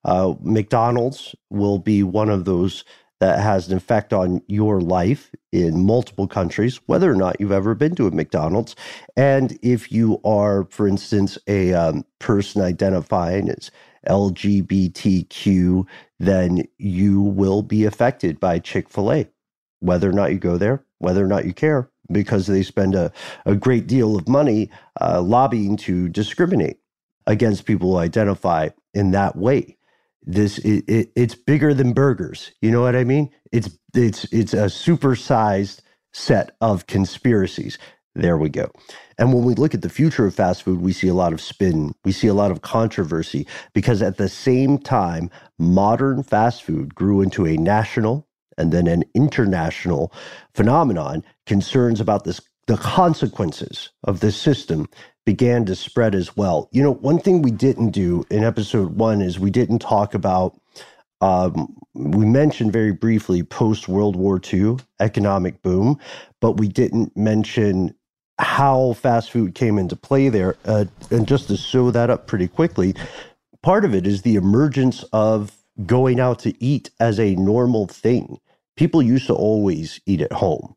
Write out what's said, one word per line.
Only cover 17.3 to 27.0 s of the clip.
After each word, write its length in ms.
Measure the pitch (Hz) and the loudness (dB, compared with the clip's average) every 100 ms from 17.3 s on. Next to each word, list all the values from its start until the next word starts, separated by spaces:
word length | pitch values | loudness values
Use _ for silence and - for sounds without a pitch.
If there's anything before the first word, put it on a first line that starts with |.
| 95 95 101 | 0 2 0
be 220 | 104 107 | 0 0
affected 560 | 107 - 123 - 90 73 | 0 2 -2 0 -4 -2
by 180 | 92 85 | -2 -2
Chick-fil-A, 680 | - 98 - - 101 147 - _ _ _ _ _ | -4 -6 -6 -4 0 0 -4 _ _ _ _ _
whether 320 | 87 90 95 | 0 2 2
or 20 | |
not 200 | 98 90 | 2 0
you 80 | 95 | 0
go 180 | 90 87 | -2 0
there, 260 | 101 135 _ _ | 0 -2 _ _
whether 260 | 90 92 | -2 0
or 40 | 95 | 0
not 160 | 101 | 0
you 100 | - | -2
care, 340 | - 156 147 127 _ - | -2 0 0 -4 _ -4
because 380 | 92 98 104 92 | -2 0 -2 0
they 160 | 98 | 0
spend 320 | 95 - 95 95 | 0 -2 0 0
a, 160 | 85 - - - - | -2 -6 -18 -6 -2
a 80 | |
great 320 | 101 127 120 - | 0 2 0 2
deal 300 | 131 110 104 | 0 2 0
of 100 | 82 | 2
money, 460 | 139 147 107 101 - _ - | 2 2 0 -2 -8 _ -4
uh, 200 | 85 87 | -2 0
lobbying 540 | 90 120 131 113 101 104 | 2 2 2 0 -2 -4
to 320 | - 90 90 | -2 -2 -2
discriminate 720 | 85 107 - 175 160 76 - _ _ | -2 -4 0 0 2 -2 -6 _ _